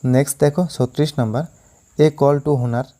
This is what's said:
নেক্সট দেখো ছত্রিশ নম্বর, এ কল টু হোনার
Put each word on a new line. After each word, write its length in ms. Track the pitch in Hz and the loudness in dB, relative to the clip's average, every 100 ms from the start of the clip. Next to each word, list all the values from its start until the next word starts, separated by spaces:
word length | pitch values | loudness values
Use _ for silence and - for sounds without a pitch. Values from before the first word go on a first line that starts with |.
| 131 | 2
নেক্সট 220 | 127 143 - | 2 0 0
দেখো 220 | 143 147 180 - | 0 0 -4 -2
ছত্রিশ 340 | 127 - 151 - | -4 0 -4 -2
নম্বর, 240 | 113 113 165 _ _ _ _ - 151 | -4 -4 -6 _ _ _ _ 2 2
এ 20 | 147 | 4
কল 160 | 143 143 147 | 2 2 0
টু 60 | 139 | -2
হোনার 240 | 123 117 131 | 0 -2 -6